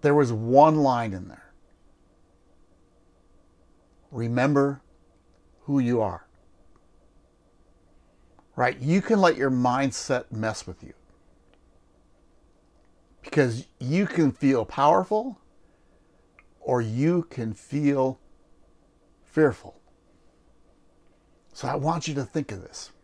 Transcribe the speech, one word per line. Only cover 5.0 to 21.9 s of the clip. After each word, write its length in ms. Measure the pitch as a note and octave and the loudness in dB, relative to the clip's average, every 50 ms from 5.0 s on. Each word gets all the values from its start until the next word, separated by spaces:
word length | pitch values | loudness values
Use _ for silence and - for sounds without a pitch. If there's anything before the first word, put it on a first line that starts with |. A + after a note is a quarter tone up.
| _ _ _ _ _ _ _ _ _ _ _ _ _ | _ _ _ _ _ _ _ _ _ _ _ _ _
who 160 | - C#3+ C#3 | -2 0 0
you 220 | B2+ A#2+ B2 A#2+ | 2 2 0 0
are." 240 | A2 G2 F2 E2+ - _ _ _ _ _ _ _ _ - - _ _ _ _ _ _ _ _ _ _ _ _ _ _ _ _ _ _ _ _ _ _ _ _ _ _ _ _ _ _ _ _ - _ _ _ | 0 -2 -4 -8 -14 _ _ _ _ _ _ _ _ -20 -20 _ _ _ _ _ _ _ _ _ _ _ _ _ _ _ _ _ _ _ _ _ _ _ _ _ _ _ _ _ _ _ _ -20 _ _ _
Right? 240 | - B2 B2 B2+ C3 | -2 -2 -2 -2 -2
You 220 | B2+ C#3 E3 G3 | -2 0 0 0
can 180 | F#3+ - A3+ G#3 | 2 2 2 4
let 180 | F#3+ F3 D#3+ - | 4 4 4 4
your 140 | C3+ C#3 | 0 0
mindset 800 | C3 B2 B2 B2 B2 C3 C#3 C3+ - - - - C#3 B2 - - | 0 2 0 0 0 0 -2 -2 -4 -6 -4 -2 -2 -4 -4 -6
mess 340 | - A2 G#2+ A2 G#2+ - - | -10 -6 -6 -6 -6 -6 -12
with 180 | - F2 _ - | -14 -16 _ -18
you. 100 | - - _ _ _ _ _ _ _ _ _ _ _ _ _ _ _ _ _ _ _ _ _ _ _ _ _ _ _ _ _ _ _ _ _ _ _ _ _ _ _ _ _ _ _ _ _ | -20 -20 _ _ _ _ _ _ _ _ _ _ _ _ _ _ _ _ _ _ _ _ _ _ _ _ _ _ _ _ _ _ _ _ _ _ _ _ _ _ _ _ _ _ _ _ _
Because 460 | - - - D3+ C#3+ B2 A2+ A#2 - _ _ _ | -20 -6 0 0 0 0 0 -6 -10 _ _ _
you 280 | C3 B2+ D3 F3 G#3 F#3 | -6 -2 -2 0 -2 -2
can 240 | - - D#3+ C#3 | 0 0 0 0
feel 340 | - - - C3+ C3+ A#2+ A2 | 0 0 0 0 0 0 -2
powerful 760 | - - - C3+ D3 E3 F#3+ F#3 - G#3 G#3+ A#3 C4+ G#3+ - _ _ _ _ _ _ _ _ _ _ _ _ _ _ _ _ _ _ _ _ _ _ _ _ | -4 -4 0 2 4 4 2 2 0 -4 -4 -4 -6 -12 -14 _ _ _ _ _ _ _ _ _ _ _ _ _ _ _ _ _ _ _ _ _ _ _ _
or 220 | - - B2+ B2 | -6 -2 -2 -2
you 420 | A#2 A2 G#2+ A#2+ C#3 D#3+ F3 F3 E3 - | -2 -4 -4 0 0 0 0 0 -2 -6
can 240 | - - A#2+ A2+ G#2+ | -10 -10 -10 -10 -10
feel 680 | - - - - C#3+ D3+ C#3+ C#3+ C#3 C3 C3 C3+ - _ _ - _ _ _ - _ - _ _ _ _ _ _ _ _ _ _ _ _ | -12 -14 -10 -6 -2 0 0 2 2 0 -2 -2 -6 _ _ -20 _ _ _ -20 _ -20 _ _ _ _ _ _ _ _ _ _ _ _
fearful. 560 | _ _ - D#3 C#3+ G#2+ - - - - _ _ _ _ _ _ _ _ _ _ - _ _ _ _ _ _ _ _ _ _ _ _ _ _ _ _ _ _ _ _ _ _ _ _ - | _ _ 2 2 2 2 -2 -12 -20 -20 _ _ _ _ _ _ _ _ _ _ -20 _ _ _ _ _ _ _ _ _ _ _ _ _ _ _ _ _ _ _ _ _ _ _ _ -20
So 140 | - - C3 | -10 -8 -6
I 80 | C3+ | -6
want 320 | C#3+ C3+ D#3 | -4 -2 -2